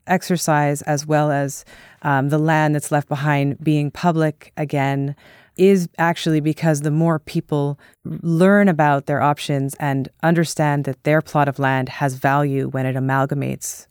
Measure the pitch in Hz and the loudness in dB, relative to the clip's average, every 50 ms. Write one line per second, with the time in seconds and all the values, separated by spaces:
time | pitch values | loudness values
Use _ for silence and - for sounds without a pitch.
0 | - - 180 180 - - 185 165 - - 156 147 147 143 147 147 - - 151 143 | -4 -2 -2 -2 0 -2 -4 -2 0 0 0 2 2 0 -2 -2 -2 -4 -4 -2
1 | 147 151 156 151 151 151 147 143 143 139 - - - - - - - - - _ | -2 0 0 0 0 0 0 -2 -2 -4 -6 -10 -16 -20 -20 -20 -20 -20 -16 _
2 | - 151 139 135 135 143 147 156 151 160 160 156 156 151 151 147 - - 156 147 | -2 0 0 0 2 0 0 0 2 2 2 2 2 2 0 -2 -2 -2 -2 -2
3 | 143 - 151 139 139 151 147 143 139 143 139 - 156 156 151 147 147 143 - - | -2 -2 -6 -4 -2 0 0 2 0 0 -2 -2 -2 0 0 0 0 -2 -4 -2
4 | - 175 165 160 160 151 151 _ - - - - 156 143 - 143 135 139 139 139 | -2 0 2 2 0 -2 -2 _ -14 -16 -10 -8 -8 -4 -2 -2 -2 0 -2 -2
5 | 139 139 139 _ - - - - _ _ _ - 185 196 196 190 175 165 _ - | -4 -4 -6 _ -14 -20 -20 -20 _ _ _ 2 4 4 4 4 2 -2 _ -2
6 | 165 170 170 - - 170 156 156 147 156 151 - - 165 156 143 143 156 147 156 | 0 0 0 0 -2 0 0 0 0 -2 -2 0 0 0 0 0 0 0 0 2
7 | 165 165 165 156 - - - 165 - - 156 147 143 143 143 - _ - _ _ | 2 2 0 -2 -4 -6 -6 -6 -4 -2 -2 -2 -2 -2 -4 -8 _ -20 _ _
8 | - - 160 160 - 170 165 160 180 190 202 208 202 196 170 147 156 147 143 139 | -12 -12 -10 -6 -4 -2 2 4 4 6 6 6 4 4 4 4 4 4 2 2
9 | 139 - 147 135 135 147 147 - - - 147 139 135 139 135 - 151 143 139 135 | 0 -2 -2 0 2 2 0 0 -2 -4 -2 -2 -2 -4 -6 -4 -4 -2 -2 -2
10 | 127 - _ - - 160 170 165 170 - - - 156 147 143 143 139 139 131 - | -4 -6 _ -2 0 2 2 2 2 0 0 0 0 0 0 0 -2 -4 -6 -4
11 | - 147 151 160 - - - 151 143 139 131 - 139 131 135 131 127 127 - - | 0 0 2 2 0 0 0 0 0 0 0 -2 0 0 0 0 -2 -4 -6 -4
12 | 147 139 131 131 - 139 139 143 147 143 135 135 135 131 131 135 131 131 131 131 | -4 -4 -4 -2 0 0 2 2 0 0 -2 -2 -4 -4 -4 -4 -4 -2 -2 -2
13 | 131 131 135 135 135 139 151 143 131 131 135 135 - - - - - _ | -2 0 0 0 0 0 -2 -4 -4 -6 -6 -8 -10 -12 -12 -12 -18 _